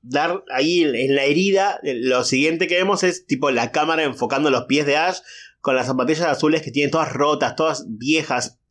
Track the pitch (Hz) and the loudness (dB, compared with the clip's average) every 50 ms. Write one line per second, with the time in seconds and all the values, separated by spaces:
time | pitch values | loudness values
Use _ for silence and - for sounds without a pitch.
0 | - 123 127 143 156 170 175 196 - - 127 131 143 160 175 175 165 147 123 113 | -10 -4 -2 -2 0 0 -4 -6 -8 -6 -2 0 0 2 4 4 2 2 2 0
1 | 131 135 139 143 135 143 147 165 190 196 190 190 196 202 190 - - 151 127 117 | 0 2 2 2 2 2 2 2 2 2 2 2 2 0 -2 -4 -6 -6 -4 -2
2 | 123 127 127 127 123 - 139 131 147 160 165 160 185 165 175 180 185 196 202 190 | 0 0 0 0 0 0 0 0 0 0 0 0 -2 0 0 0 2 0 0 2
3 | 190 180 175 - _ - 147 131 147 143 131 117 117 117 - 156 151 160 160 160 | 0 0 -2 -2 _ -4 -2 0 0 0 0 0 -2 -2 0 -2 0 0 0 0
4 | 156 139 120 - 123 113 135 135 151 151 131 120 - - 131 147 147 143 139 151 | 0 -2 -2 -4 -4 -2 0 0 2 2 2 0 0 0 0 0 2 2 2 2
5 | 160 185 180 - - - - - - - _ _ - 143 131 131 123 127 135 127 | 2 0 -2 -4 -12 -18 -20 -20 -20 -20 _ _ -2 0 0 0 0 0 0 0
6 | 123 139 156 151 175 160 143 - 151 151 156 156 151 139 117 139 143 139 143 165 | 0 0 0 0 0 0 0 2 2 2 2 0 -2 -4 -2 0 0 2 2 0
7 | 156 147 - 127 147 147 151 127 135 117 - - 160 160 147 135 - - 110 104 | 0 0 0 0 2 2 2 0 0 -2 0 0 -2 -2 -2 -4 -8 -12 -12 -8
8 | 120 139 160 156 - - 135 123 117 - _ _ _ _ | -2 0 0 0 0 -2 -4 -4 -4 -6 _ _ _ _